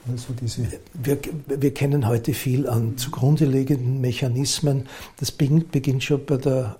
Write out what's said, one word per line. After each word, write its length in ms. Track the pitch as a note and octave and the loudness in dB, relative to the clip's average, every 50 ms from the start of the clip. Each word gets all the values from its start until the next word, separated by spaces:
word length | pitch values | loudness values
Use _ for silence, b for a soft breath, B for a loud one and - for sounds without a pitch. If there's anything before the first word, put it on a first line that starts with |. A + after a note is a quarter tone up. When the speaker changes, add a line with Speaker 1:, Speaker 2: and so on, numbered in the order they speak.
| - A#2+ | -8 -8
Speaker 1:
also 220 | B2+ A#2+ - - B2 A#2 | -8 -8 -8 -8 -8 -6
diese 220 | B2+ A2+ - - A#2+ F#2 - - - - - | -6 -6 -4 -4 -4 -4 -6 -10 -14 -14 -12
Speaker 2:
Wir, 240 | D#3 A#2 C#3 C#3+ C#3+ - - E3+ D3+ C#3 | -6 -2 -2 -2 -2 -4 -6 -10 -8 -8
wir 280 | - C#3 C#3 C#3 C#3 - | -6 -2 0 0 0 2
kennen 320 | - C#3+ C#3 C#3+ D3 A#2+ | 2 0 2 2 2 2
heute 260 | A2 A#2+ A2+ - - | 2 2 2 0 -2
viel 360 | A#2 - - C3+ B2 C3+ C#3+ B2+ | -2 -2 -2 0 0 0 0 0
an 280 | A#2 A2+ A#2 A2 - | 0 0 0 0 -2
zugrunde 480 | - - - - - B2+ C#3 D3+ D3+ D#3+ | -4 -6 -6 -2 2 4 4 4 4 4
liegenden 560 | C#3 C3 C3+ C3+ C3 D3 B2 B2 B2 C3+ C3+ | 4 4 2 2 2 0 0 0 0 0 0
Mechanismen. 880 | B2 B2 A2+ - C3+ B2+ A#2 B2+ C#3+ C3+ - - D#3+ C#3+ C3+ C3+ B B B B B B B - | 0 -2 0 0 -2 0 0 0 0 -2 -2 0 0 0 0 0 B B B B B B B -8
Das 140 | C3 - | -8 -6
beginn-, 360 | - - D#3 C3+ D3+ E3 D#3+ - | -2 0 2 4 4 4 4 2
beginnt 340 | - D3 C3 D3 B2+ C3 - | 0 0 2 2 0 0 0
schon 200 | - D3 C3+ C#3 | 0 0 0 0
bei 120 | - D3 B2+ | 0 -2 0
der 380 | C3 C#3+ C3 C3 B2 G#2+ - | 2 2 2 2 0 -2 -6